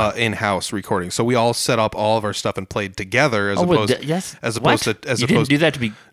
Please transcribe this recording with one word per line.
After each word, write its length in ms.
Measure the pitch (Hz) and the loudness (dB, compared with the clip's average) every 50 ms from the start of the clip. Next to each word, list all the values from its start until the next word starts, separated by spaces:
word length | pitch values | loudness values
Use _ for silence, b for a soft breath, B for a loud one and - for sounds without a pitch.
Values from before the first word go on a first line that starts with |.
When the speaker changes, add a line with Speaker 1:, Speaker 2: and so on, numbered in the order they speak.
| 110 | 2
Speaker 1:
uh, 40 | 104 - | 0 0
in-house 560 | 117 117 110 98 - 113 101 98 87 - - | 0 -2 -2 0 -2 -2 0 0 -2 -2 -4
recording. 400 | 110 98 - - 110 92 87 90 | -6 -6 -4 -2 -2 -2 -2 -4
So 120 | - - 117 | -2 -2 0
we 100 | 120 127 | 2 2
all 180 | 117 117 120 113 | 2 2 2 0
set 260 | - - - 123 113 | 0 0 0 2 2
up 160 | 110 104 - | 2 0 0
all 220 | 107 107 107 110 | 0 0 2 2
of 60 | 113 104 | 0 0
our 100 | 104 95 | -4 -6
stuff 240 | - - 110 - | -4 -4 -4 -4
and 100 | 98 95 | -4 -8
played 280 | - - 113 101 95 90 | -6 -6 -6 -4 -4 -6
together 540 | - 101 95 107 123 147 139 113 - 202 - | -10 -8 -2 2 2 2 4 2 2 2 2
as 100 | 101 - | 2 2
Speaker 2:
Oh, 40 | 180 | 2
well, 200 | 175 175 110 107 | 4 4 2 4
Speaker 1:
opposed, 160 | 104 127 - | 2 0 0
Speaker 2:
d-, 60 | 139 | 0
yes. 280 | 147 165 190 - - - - | -4 -4 -4 -4 -8 -12 -6
Speaker 1:
as 140 | - 120 107 | -6 -4 -4
opposed 320 | 117 127 175 285 - - | 0 2 2 2 2 0
Speaker 2:
What? 140 | 120 104 - | -2 -4 -4
Speaker 1:
to, 80 | - 143 | -4 -4
as 100 | 123 107 | -2 0
Speaker 2:
You 80 | 123 | 2
didn't 100 | 131 214 | 2 2
Speaker 1:
opposed 120 | - 110 135 | 2 4 2
Speaker 2:
do 80 | 143 147 | 2 2
that 140 | 165 156 139 | 2 2 0
to 60 | 135 | 0
be 100 | 120 107 104 B B B | -6 -6 -6 B B B